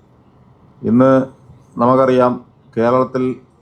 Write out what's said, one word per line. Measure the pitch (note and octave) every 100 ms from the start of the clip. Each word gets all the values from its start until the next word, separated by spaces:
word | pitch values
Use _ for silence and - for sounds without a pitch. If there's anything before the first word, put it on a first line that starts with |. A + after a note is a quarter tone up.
| _ _ _ _ _ _ _ _
ഇന്ന് | G#2+ A#2 C3 C3 C3 - - - _ -
നമുക്കറിയാം, | A#2+ C3 C3 B2+ B2 B2 - _ _
കേരളത്തിൽ | - A#2 B2+ B2+ C3 B2+ B2 _ _